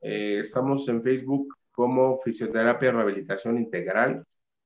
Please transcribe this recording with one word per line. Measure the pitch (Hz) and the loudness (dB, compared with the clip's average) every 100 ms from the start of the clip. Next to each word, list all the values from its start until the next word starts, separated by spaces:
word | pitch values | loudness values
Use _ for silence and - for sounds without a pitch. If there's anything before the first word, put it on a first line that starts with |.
Eh, | 107 104 104 104 | -8 -4 -2 -2
estamos | - 127 131 139 131 | -2 -2 0 0 0
en | 117 | -2
Facebook | 131 131 131 139 139 - _ | 0 0 0 -2 -4 -12 _
como | - 123 127 131 131 | -2 2 4 4 2
Fisioterapia | 117 113 113 113 113 120 131 | -2 -4 -2 2 2 4 2
Rehabilitación | 117 107 98 - 98 117 117 | 2 2 -2 -4 -6 -2 -2
Integral, | 113 87 90 101 123 - - _ _ _ | -2 -4 -2 2 2 0 -8 _ _ _